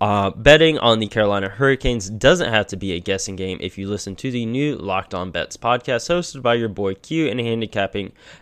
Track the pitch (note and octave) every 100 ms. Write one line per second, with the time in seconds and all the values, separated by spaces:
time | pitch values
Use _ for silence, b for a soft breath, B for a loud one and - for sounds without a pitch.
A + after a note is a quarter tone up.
0 | G#2 G#2 G2 - A2+ D#3 D#3+ D3+ A#2 A2
1 | G#2+ A2+ G#2 G2+ G2 G2+ C#3 C3 C3 A#2+
2 | F#2+ G#2+ C3 F3+ C#3+ A2 G2+ F#2+ G2 F2
3 | F2 F#2+ - F#2 F#2+ F#2 F#2 - G2 G#2
4 | - F#2+ C3 B2 A2+ B2+ D3 C3+ G2 F#2+
5 | F#2+ F#2+ F#2 E2 - - A#2 B2 C3 A#2+
6 | - F3 E3+ C3+ B2 A#2+ A2+ F#2+ G2 F#2+
7 | - D#3+ D3+ A#2+ A#2 A2+ A2 G#2+ G2 G2+
8 | F#2+ - B B